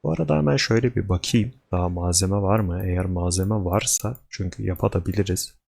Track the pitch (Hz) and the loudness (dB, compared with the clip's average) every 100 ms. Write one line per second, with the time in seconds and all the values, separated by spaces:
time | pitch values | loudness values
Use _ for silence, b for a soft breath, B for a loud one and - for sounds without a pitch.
0 | 151 82 151 151 151 - - 113 120 101 | -2 -2 0 2 2 2 2 2 2 -2
1 | 95 90 - 120 107 - _ 90 90 87 | 0 -2 2 0 0 -6 _ -2 0 0
2 | 90 87 95 101 95 110 95 87 90 90 | 0 2 2 0 2 2 2 -2 -2 0
3 | 92 90 87 90 95 107 90 95 - - | 0 0 0 0 0 0 0 0 0 -2
4 | 104 127 _ - 90 - 101 90 104 98 | -4 -8 _ -6 -6 -4 -4 0 0 0
5 | 90 98 92 92 - _ | 0 0 0 -2 -4 _